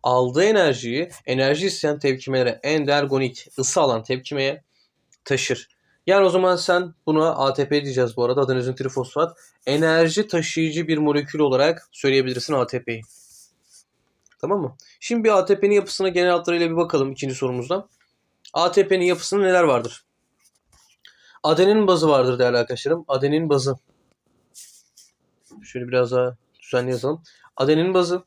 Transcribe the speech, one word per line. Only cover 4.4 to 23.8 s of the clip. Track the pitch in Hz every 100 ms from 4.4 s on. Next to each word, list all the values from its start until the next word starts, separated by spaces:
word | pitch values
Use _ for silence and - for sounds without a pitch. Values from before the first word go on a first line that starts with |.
| 135 151 _ _ _ _ _ _ -
taşır. | 135 - 123 - _ _ _ -
Yani | 190 190
o |
zaman | 180 185 180
sen | - 175 180 - -
buna | 156 160 -
A | 135
T | 131 143
P | 147
diyeceğiz | 143 127 123 113
bu | 120
arada. | 127
Adenozin | 135 127 123 127
trifosfat. | 135 135 127 151 165 - - _ -
Enerji | 147 160 160 165 175 214
taşıyıcı | 170 165 - 160 156 160
bir | 156
molekül | 151 147 143 156
olarak | 147 131 147 165 _
söyleyebilirsin | - 139 135 127 123 -
A | 143 120
T | 127
P'yi. | 120 113 110 - _ - - _ _ - _ _ _ _ _ _
Tamam | 147 202
mı? | 143 - - _
Şimdi | - 233
bir | 220
A | 202 185
T | 196
P'nin | 202 208
yapısına | 190 - 190
genel | 180 180
hatlarıyla | 175 170 170 170
bir | 165
bakalım | 165 156 135
ikinci | 135 135 131
sorumuzda. | 131 123 123 185 202 _ _ _ _ _ -
A | 147 175
T | 185 196
P'nin | 190 180
yapısında | 175 - 202
neler | 190 180
vardır? | 165 127 117 - _ _ _ _ _ _ _ _ _ _ - _ _ -
Adenin | 151 160 190 214 202
bazı | 175 156
vardır | 143 127 127
değerli | 123 120
arkadaşlarım. | 117 123 139 170 156
Adenin | 135 139 151 165
bazı. | 143 131 131